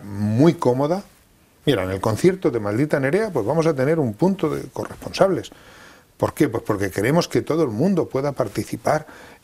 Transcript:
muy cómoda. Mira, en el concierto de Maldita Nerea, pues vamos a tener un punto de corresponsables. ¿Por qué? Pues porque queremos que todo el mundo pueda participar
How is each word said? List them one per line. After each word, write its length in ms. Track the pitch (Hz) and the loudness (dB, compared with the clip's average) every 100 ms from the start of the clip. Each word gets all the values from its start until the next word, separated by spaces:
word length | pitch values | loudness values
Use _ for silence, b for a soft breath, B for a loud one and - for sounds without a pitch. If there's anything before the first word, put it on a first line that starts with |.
muy 500 | 101 101 104 110 165 | -6 -4 0 4 4
cómoda. 500 | 147 131 123 147 185 - _ _ _ _ _ | 4 2 2 0 -2 -6 _ _ _ _ _
Mira, 200 | - 113 | 0 0
en 60 | 92 | 0
el 100 | 95 | -2
concierto 480 | 113 110 175 185 160 | -2 2 2 2 0
de 100 | 120 | -2
Maldita 400 | 104 104 151 151 | -2 -2 0 0
Nerea, 300 | 135 180 220 | 0 0 -2
pues 160 | 156 104 | -2 -2
vamos 200 | 160 160 | 0 2
a 80 | |
tener 240 | 139 131 165 | 2 0 0
un 140 | 131 | 0
punto 380 | 104 180 190 156 | 0 0 0 -2
de 120 | 143 - | -4 -8
corresponsables. 840 | - - - - - 196 151 - B B B B B B - | -10 -10 -10 -6 2 2 2 -6 B B B B B B -4
¿Por 160 | 107 | -2
qué? 160 | - 147 | 2 0
Pues 120 | 110 - | 0 -4
porque 240 | 104 98 | -2 -2
queremos 380 | 95 110 165 - | -2 2 2 2
que 120 | 123 | 0
todo 220 | 110 156 | 0 0
el 80 | 143 | 0
mundo 360 | 107 175 180 120 | 0 0 0 -2
pueda 220 | 135 143 | -2 -4
participar 760 | 139 117 - - - - 151 - B B B | -2 -4 -4 -6 -4 0 0 -2 B B B